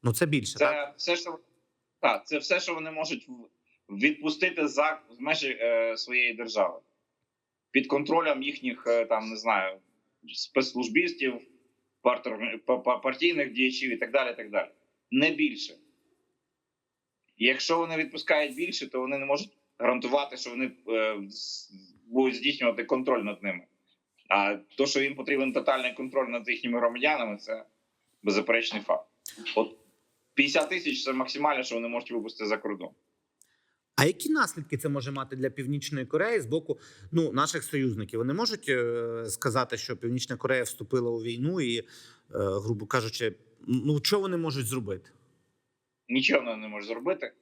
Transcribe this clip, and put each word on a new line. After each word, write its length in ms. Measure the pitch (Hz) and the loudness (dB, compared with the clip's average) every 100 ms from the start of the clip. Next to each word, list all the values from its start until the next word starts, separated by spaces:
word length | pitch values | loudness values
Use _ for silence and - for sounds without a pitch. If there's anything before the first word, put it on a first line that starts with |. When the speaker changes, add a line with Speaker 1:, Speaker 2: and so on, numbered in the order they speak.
Speaker 1:
Ну, 100 | 120 | 2
це 140 | 113 165 | 2 2
більше, 320 | 143 - - | 2 -2 2
Speaker 2:
Це 60 | |
Speaker 1:
так? 300 | 147 151 - - | 2 2 -4 -6
Speaker 2:
все, 200 | - 170 | -2 -2
що, 220 | 170 160 _ _ _ _ _ _ | -2 -12 _ _ _ _ _ _
так, 260 | 143 104 - | 2 2 -2
це 120 | 151 | -4
все, 220 | 139 185 | 0 0
що 140 | 180 | 0
вони 160 | 165 160 | -6 -6
можуть 380 | 160 156 131 - | -6 -6 -6 -10
в-, 200 | 123 113 _ _ _ _ | -20 -20 _ _ _ _
відпустити 720 | 101 135 147 151 151 185 170 151 | 0 0 2 -4 0 0 0 -2
за, 320 | 135 151 156 _ 120 | 2 0 0 _ -8
в 20 | |
межі, 360 | 139 156 143 110 | -2 -2 -2 0
е, 360 | 117 117 113 113 | 2 2 2 -2
своєї 380 | - 123 123 | -2 0 0
держави. 460 | 113 113 107 92 92 _ _ _ _ _ _ _ _ _ | -2 -4 0 0 0 _ _ _ _ _ _ _ _ _
Під 160 | 135 131 | -2 2
контролем 560 | 143 147 165 156 139 | 0 2 2 4 0
їхніх, 440 | 139 135 127 120 - | -2 -6 -6 -6 0
е, 180 | 117 | 2
там, 240 | 113 110 110 | 4 0 0
не 80 | 110 | -4
знаю, 420 | 113 104 95 95 _ _ _ _ - | 2 2 2 -4 _ _ _ _ -14
спецслужбістів, 1040 | - - - 131 123 117 120 175 - 131 120 - _ _ _ _ _ | -10 -2 0 0 -2 0 0 0 0 -4 -4 -12 _ _ _ _ _
партер-, 560 | 127 123 127 110 117 110 - | 0 2 -2 -6 -6 -6 0
па-, 120 | 127 | 0
па-, 200 | 123 123 | 2 0
партійних 540 | 131 131 170 160 135 | 0 2 2 2 -2
діячів 400 | 110 131 127 131 | 2 0 2 -2
і 40 | 113 | -2
так 140 | 120 | 0
далі, 220 | 131 127 | 2 0
і 40 | 117 | -4
так 140 | 107 | -2
далі. 200 | 101 - _ _ _ _ | -2 -2 _ _ _ _
Не 200 | 127 151 | 2 2
більше. 440 | 151 151 113 - - _ _ _ _ _ _ _ _ _ _ _ _ _ _ _ _ | 4 0 0 -10 -12 _ _ _ _ _ _ _ _ _ _ _ _ _ _ _ _
Якщо 400 | 117 131 - 165 | 2 2 2 0
вони 180 | 165 160 | 2 -2
відпускають 580 | 151 156 - 151 147 131 | -4 -6 2 2 2 -2
більше, 340 | 175 - 135 | -6 -6 -6
то 100 | 127 | -4
вони 180 | 127 139 | -2 -4
не 80 | 139 | 0
можуть 300 | 143 - _ _ _ | 0 0 _ _ _
гарантувати, 580 | 120 123 123 143 143 127 | 0 2 2 0 0 -6
що 140 | 123 | -8
вони, 200 | 120 131 - 101 | -4 -4 -6 -2
е, 320 | 113 110 107 101 | 0 0 -2 -8
з-, 440 | 104 - - - 98 95 _ 113 | -12 -10 -12 -14 -20 -20 _ -2
будуть 280 | 123 131 127 | 4 4 2
здійснювати 480 | 135 139 123 117 | -2 2 0 0
контроль 380 | 113 135 127 123 | 0 0 2 2
над 200 | 104 98 | 0 -6
ними. 240 | 98 90 - _ _ _ _ _ _ | -6 -6 -10 _ _ _ _ _ _
А 280 | 101 101 101 | 4 4 0
то, 300 | - - 135 | -6 0 2
що 160 | 139 | 2
їм 120 | 139 | 0
потрібен 380 | 139 131 143 135 | -2 -2 0 2
тотальний 420 | 127 - 131 127 | 0 2 2 0
контроль 340 | 127 131 135 123 | -4 -2 0 0
над 200 | 120 113 | -2 -4
їхніми 300 | 117 120 120 | -4 0 2
громадянами, 580 | 120 120 147 151 113 104 | 2 2 2 2 -2 -6
це 280 | - 110 - _ _ _ _ _ | -6 -8 -8 _ _ _ _ _
беззаперечний 600 | 104 101 104 117 117 110 | 2 2 4 2 2 -4
факт. 240 | - 90 - _ - - - - | 0 -2 -2 _ -16 -12 -2 0
От 200 | 113 - _ _ _ _ _ | 0 -2 _ _ _ _ _
п'ятдесят 340 | - 139 151 156 | 2 4 4 2
тисяч — 340 | 180 156 131 | 0 -2 -2
це 80 | 135 | -2
максимально, 500 | 131 127 139 147 139 | -2 -2 0 0 0
що 120 | 127 | -2
вони 140 | 117 117 | -4 -4
можуть 220 | 120 120 | -6 -4
випустити 360 | 120 110 - 107 | -6 -6 -6 -2
за 80 | 107 | -2
кордон. 340 | - 101 87 _ _ _ _ _ _ _ _ _ _ - | -4 -8 -10 _ _ _ _ _ _ _ _ _ _ 2
Speaker 1:
А 80 | |
які 280 | 143 - - | 4 4 0
наслідки 440 | 311 226 - 147 139 | 2 2 -2 -6 -4
це 120 | 156 | -2
може 240 | 139 127 | -4 -4
мати 240 | 139 131 131 | -8 -8 -4
для 140 | 131 | -4
Північної 560 | 131 135 147 139 143 131 | -4 -4 -4 -4 -6 -2
Кореї 340 | 156 202 233 | 0 2 2
з 60 | 123 | 2
боку, 320 | 156 156 147 - - - | -2 0 -6 -6 -20 -2
ну, 200 | 165 156 | 2 4
наших 320 | 113 147 165 | 4 2 2
союзників? 540 | - 147 131 107 101 113 | -2 0 0 0 -4 -2
Вони 140 | 123 | -2
можуть, 340 | 160 233 214 - | 0 0 -2 0
е, 560 | 127 120 117 117 117 113 | 2 2 0 -4 -4 -6
сказати, 480 | 110 135 117 123 113 | -2 0 2 0 -2
що 200 | - 120 | -6 -6
Північна 400 | 117 123 - 120 | -2 -2 -4 -4
Корея 260 | 135 131 | 0 2
вступила 480 | 120 - 107 131 120 | 0 -6 -2 0 2
у 120 | 117 | -2
війну 380 | 113 117 139 185 | -4 -2 0 0
і, 180 | 131 117 | 0 -2
е, 60 | - - - - _ | -4 -16 -20 -20 _
грубо 540 | - 101 98 104 110 104 | -2 0 0 -2 -4 0
кажучи, 480 | 127 110 - 117 92 _ _ - | 0 0 -2 -4 -4 _ _ -2
ну, 340 | 127 113 151 | 0 2 0
що 180 | - 208 | 2 2
вони 160 | 196 175 | 2 -2
можуть 300 | 165 139 117 | -2 -2 -2
зробити? 440 | 131 104 92 - _ _ _ _ _ _ _ _ _ _ | -4 -4 -8 -10 _ _ _ _ _ _ _ _ _ _
Speaker 2:
Нічого 320 | 127 - 147 | 0 4 4
вони 120 | 123 110 | 2 -6
не 120 | 107 | -8
можуть 200 | 104 101 | -10 -8
зробити. 440 | 113 139 190 120 _ | -4 -2 -2 -4 _